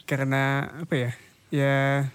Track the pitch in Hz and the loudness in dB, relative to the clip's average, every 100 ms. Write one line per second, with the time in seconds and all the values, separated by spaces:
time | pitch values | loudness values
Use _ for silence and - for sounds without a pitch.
0 | - 139 135 135 135 139 - 147 170 151 | -6 -4 0 0 0 0 -4 -8 -4 -2
1 | 120 120 - _ _ 147 139 135 139 139 | -2 -4 -14 _ _ 0 2 2 2 2
2 | 139 | 0